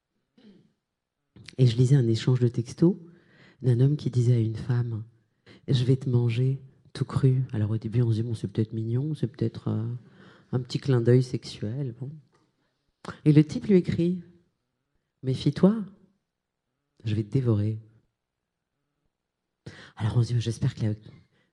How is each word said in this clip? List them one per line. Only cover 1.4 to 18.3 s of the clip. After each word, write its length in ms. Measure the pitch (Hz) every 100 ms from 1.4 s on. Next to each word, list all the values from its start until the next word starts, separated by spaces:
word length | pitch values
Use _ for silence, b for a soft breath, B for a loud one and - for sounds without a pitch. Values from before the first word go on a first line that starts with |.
| - -
et 80 | 123
je 100 | 113
lisais 180 | 127 143
un 120 | 117
échange 340 | 113 - 127
de 60 | 120
textos 480 | 120 - - 170 - B B B B B _
d'un 180 | 131 120
homme 160 | 139 147
qui 160 | -
disait 240 | 123 120 120
à 40 |
une 180 | 110 107
femme, « 480 | - 120 120 110 110 _ _ B B B -
Je 160 | 123 127
vais 100 | 131
te 140 | 139
manger 520 | 120 120 117 131 135 - _ _
tout 140 | - 139
cru. » 400 | - 131 131 127
Alors 180 | 107 104
au 60 | 110
début, 240 | 113 117
on 80 | 113
se 40 | 110
dit, « 80 |
Bon, 120 | 120 110
c'est 140 | 98
peut-être 240 | - 107
mignon, 420 | 113 113 123 156 147
c'est 120 | 120
peut-être, 420 | - 117 - 110
euh, 160 | 107 117 120 B B B B _
un 80 | 127
petit 180 | 127 -
clin 220 | 139 123
d'œil 220 | 117 127
sexuel. » 720 | 127 117 - - 107 131 135 113
Bon. 120 | 131 156 - _ _ _ _ _ _ _ - B
Et 80 | 151
le 120 | 151
type 220 | 151 247 -
lui 120 | 185
écrit, « 440 | - - 170 180 - _ _ _ _ _ _ _ _ _
Méfie-toi, 600 | 131 127 147 - 185 226 190 - _ _ _ _ _ _ _ _ _ _ 110
je 100 | 104
vais 80 |
te 80 | 104
dévorer. » 480 | 135 120 104 107 110 - _ _ _ _